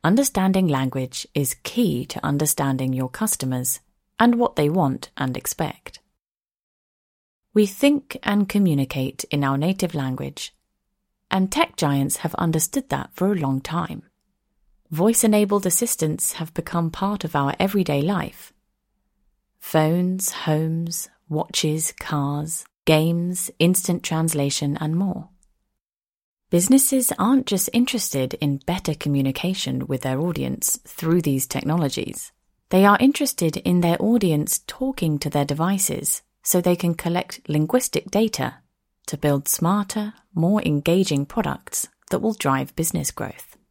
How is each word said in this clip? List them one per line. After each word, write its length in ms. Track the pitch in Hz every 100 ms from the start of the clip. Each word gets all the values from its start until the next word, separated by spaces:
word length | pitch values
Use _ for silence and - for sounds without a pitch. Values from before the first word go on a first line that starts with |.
Understanding 640 | 156 226 277 - 190 190 180
language 580 | 135 131 131 127 - -
is 220 | - 135 -
key 420 | - - 220 127
to 200 | 135 -
understanding 680 | - 143 151 - 139 131 131
your 160 | 131 127
customers 720 | - 220 - 131 127 120 - _ _ _ _
and 160 | 233
what 220 | 233 240 -
they 120 | 147
want 420 | 175 143 131 - -
and 220 | 135 127
expect. 600 | - - 165 - - - _ _ _ _ _ _ _ _ _ _ _ _ _ _ _
We 100 | 208
think 540 | 202 - 277 285 - -
and 240 | - 202 196
communicate 760 | 208 190 143 135 135 131 - -
in 120 | 147
our 140 | 139 139
native 380 | 160 190 180
language, 600 | 160 131 127 139 139 - _ _ _ _ _ _ _ _
and 200 | 190 185
tech 260 | 285 330 -
giants 420 | 147 139 139 -
have 160 | 160
understood 560 | - 170 156 - - 262
that 200 | 143 -
for 180 | - 190
a 40 | 196
long 260 | 139 135
time. 400 | - 165 170 - - _ _ _ _ _ _ _ _
Voice-enabled 760 | 156 202 226 226 208 208 202 196
assistants 680 | - 240 - 156 156 -
have 200 | - 160
become 360 | - 165 175 165
part 340 | - 196 202
of 100 | 160
our 200 | 143 139 -
everyday 420 | 190 202 165 143
life. 520 | 151 196 156 - - _ _ _ _ _ _ _ _ _ _ _
Phones, 720 | - 160 156 175 180 185 -
homes, 800 | - - 156 160 165 170 165 - _ _
watches, 640 | 151 - - 160 156 160 -
cars, 640 | - 147 143 143 156 - - _
games, 680 | - 156 160 170 175 180 - -
instant 440 | 170 185 - 170
translation, 720 | - 160 160 156 139 - 147 143
and 140 | 151
more. 360 | 165 190 190 - _ _ _ _ _ _ _ _ _ _ _ _
Businesses 600 | 175 190 269 - 269 247 -
aren't 280 | 208 262 254
just 220 | 190 -
interested 580 | 233 254 226 - 139 131
in 280 | - 147 139 -
better 280 | 185 -
communication 920 | 151 147 139 135 135 175 190 - 131 139
with 160 | 135
their 180 | 135 131
audience 580 | 170 156 131 131 - - -
through 340 | - 160 175
these 260 | 156 135 -
technologies. 840 | - - 165 143 - - - - _ _ _ _
They 160 | 190 202
are 100 | 202
interested 580 | 269 285 - - 165 -
in 220 | - 175
their 200 | 170 170
audience 600 | 208 240 196 151 - - -
talking 520 | - 262 269 165 147
to 100 | 151
their 160 | 147
devices 760 | 143 147 170 196 196 147 - - _ _
so 200 | - 180
they 140 | 175 175
can 180 | 175
collect 520 | 170 170 175 - - -
linguistic 640 | 151 156 254 - - -
data 440 | 202 220 - 131 - _ _ _ _ -
to 100 | 147
build 300 | 147 143 -
smarter, 640 | - 170 202 196 220 208 - _
more 280 | - 165 208
engaging 640 | - 147 147 180 190 143 143
products 600 | - 175 135 - - - _ -
that 120 | -
will 120 | 220
drive 420 | 214 143 135 147
business 360 | - 160 170 143
growth. 480 | - - - - _ _